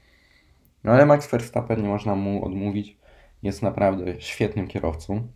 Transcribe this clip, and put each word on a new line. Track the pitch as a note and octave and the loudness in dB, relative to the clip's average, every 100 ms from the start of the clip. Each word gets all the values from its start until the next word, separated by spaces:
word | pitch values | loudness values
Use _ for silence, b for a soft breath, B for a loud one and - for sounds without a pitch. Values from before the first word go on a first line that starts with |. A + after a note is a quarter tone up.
| b b b b b b b _ | b b b b b b b _
No | G#2+ | 4
ale | B2+ D3 | 6 8
Max | D3 - | 6 2
Verstappen, | A#2+ - A#2 - A2 | -4 -2 -4 -2 -2
nie | G2+ | -2
można | G#2 G#2+ G2 | -2 -2 -2
mu | G2 G2+ F#2+ | -2 -2 -4
odmówić, | F#2+ G2+ G2+ G#2 _ b b b b | -4 -4 -4 -6 _ b b b b
jest | G2+ - | -6 -2
naprawdę | G2 - G2 F#2+ F2+ F2 | -2 2 2 2 -4 -8
świetnym | - - G#2+ G#2 F2+ | -8 -2 -2 -2 -6
kierowcą | G2 E2 D#2 - G#2 A#2+ | -4 -4 -4 -6 -6 -6